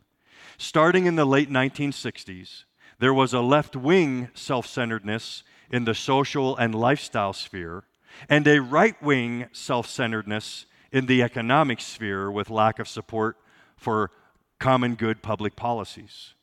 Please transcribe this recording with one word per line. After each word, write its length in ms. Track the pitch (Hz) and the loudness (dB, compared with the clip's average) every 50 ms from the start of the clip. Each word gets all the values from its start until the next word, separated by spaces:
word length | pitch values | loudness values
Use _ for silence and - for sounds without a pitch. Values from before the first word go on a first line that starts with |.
| _ _ _ _ _ _ _ - - - - | _ _ _ _ _ _ _ -20 -20 -20 -18
Starting 500 | - - - - 160 156 170 180 185 185 | -14 -10 -2 2 4 4 4 4 4 2
in 100 | 175 170 | 2 2
the 80 | 160 147 | 2 2
late 260 | 135 135 139 147 135 | 4 4 2 2 2
nineteen 420 | 139 131 131 135 - - 147 143 | 0 0 0 0 -2 -4 -6 -6
sixties, 720 | 131 - - 120 - - - - 92 92 90 - - - - _ _ _ _ - _ _ | -6 -6 -10 -10 -12 -12 -14 -16 -16 -18 -18 -20 -20 -20 -20 _ _ _ _ -20 _ _
there 160 | 117 131 135 | 2 4 6
was 200 | 135 131 123 127 | 4 4 4 2
a 60 | 123 | 0
left-wing 880 | 120 123 143 151 143 - - 131 123 147 185 190 170 139 131 127 123 120 - | 4 4 4 4 2 0 -6 -4 2 4 4 4 4 2 -2 -4 -6 -10 -12
self-centeredness 1080 | - - - 139 120 113 - - 135 123 113 113 110 101 104 107 113 - - - - - _ _ _ _ _ | -12 -6 -4 -2 -2 -4 -4 -4 -4 -4 -4 -4 -4 -4 -4 -4 -4 -6 -10 -14 -16 -18 _ _ _ _ _
in 140 | - 123 120 | -4 -2 0
the 100 | 113 110 | 0 -2
social 600 | - - - 135 135 139 - - 147 135 131 135 | -2 0 0 2 2 2 0 -2 -2 0 0 0
and 180 | 120 120 113 110 | 0 0 0 0
lifestyle 580 | 110 117 123 147 147 - - - 113 101 98 | 0 2 2 0 0 -4 -6 -4 -2 -2 -2
sphere, 520 | 98 - - - - 92 85 82 85 95 - _ _ _ _ _ - - - - | -4 -8 -12 -12 -12 -12 -10 -10 -12 -14 -16 _ _ _ _ _ -20 -20 -2 2
and 180 | 147 151 147 | 2 4 6
a 140 | 147 147 147 | 6 6 6
right-wing 840 | 131 123 143 156 202 226 190 - 147 147 139 127 120 120 120 120 123 - | 4 2 2 4 4 4 2 -2 0 0 0 0 0 -2 -6 -8 -10 -12
self-centeredness 1120 | - - - - 135 120 110 - - - 127 113 113 110 101 104 104 107 - - - - - _ _ _ _ _ | -16 -12 -6 -4 -2 -2 -4 -4 -4 -4 -4 -2 -2 -4 -4 -4 -6 -6 -6 -8 -14 -16 -18 _ _ _ _ _
in 140 | - 135 131 | -2 0 2
the 160 | 123 131 123 | 4 4 4
economic 580 | 120 117 - 120 113 117 131 151 156 135 117 - | 4 2 0 -4 -2 2 2 2 2 2 -2 -4
sphere 500 | - - - - 110 101 98 98 98 101 | -8 -12 -10 -8 -6 -4 -4 -4 -4 -4
with 200 | 101 104 101 - | -4 -6 -6 -2
lack 280 | 110 110 107 110 110 - | 0 2 2 2 2 -2
of 80 | 110 | -8
support 500 | - - 110 - - 113 110 110 113 110 - _ _ _ _ _ _ _ | -12 -12 -14 -12 -8 -4 -4 -4 -4 -4 -8 _ _ _ _ _ _ _
for 360 | _ - 123 110 107 104 92 - _ _ _ _ _ _ _ _ - | _ -4 -2 -2 -2 -2 -4 -6 _ _ _ _ _ _ _ _ -4
common 340 | - 131 131 127 123 120 120 | 0 2 2 2 2 0 -2
good 280 | 110 113 110 110 - | -2 -2 -2 -2 -4
public 340 | - 110 107 98 107 104 - | -4 -6 -6 -4 -4 -6 -6
policies. 800 | - - 120 120 113 95 - - 98 98 101 - - - - - _ | -6 -4 -4 -4 -4 -6 -10 -14 -18 -20 -20 -20 -20 -20 -20 -20 _